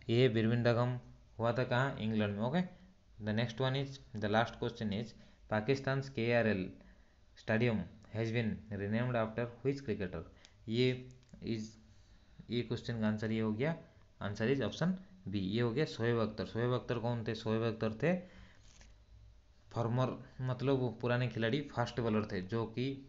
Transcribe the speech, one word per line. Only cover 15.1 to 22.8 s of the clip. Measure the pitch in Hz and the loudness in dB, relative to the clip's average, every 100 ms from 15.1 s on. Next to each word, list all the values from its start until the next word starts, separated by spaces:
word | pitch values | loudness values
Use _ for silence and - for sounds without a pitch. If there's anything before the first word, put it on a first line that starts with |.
| - - | -14 -6
B, | 101 | -4
ये | 92 107 | 0 0
हो | 120 | 2
गया | 113 151 | 2 -2
शोएब | - 117 117 | 0 0 2
अख्तर। | 110 110 92 | 0 -2 -4
शोएब | 113 120 | 0 0
अख्तर | 123 - 120 | 0 0 -2
कौन | 113 120 110 | 0 -2 -2
थे? | 110 | -4
शोएब | 110 110 | 0 0
अख्तर | 113 110 110 107 | 0 0 -2 0
थे | 156 180 - - - - - - - - - - - - - - - | 0 0 -2 -18 -20 -20 -20 -20 -20 -20 -20 -20 -20 -20 -20 -20 -10
फॉर्मर, | - 113 123 131 - - - | -4 0 2 0 -2 -10 -8
मतलब | 127 127 127 135 | -4 -2 2 2
वो | 127 - | 2 0
पुराने | 123 123 123 | 0 2 0
खिलाड़ी, | 110 113 139 147 | 0 2 2 -2
फास्ट | - 120 - | -2 -2 0
बॉलर | 113 107 107 | 2 2 0
थे, | 98 | -4
जो | 92 113 110 | -4 -2 -2
कि | 113 | -2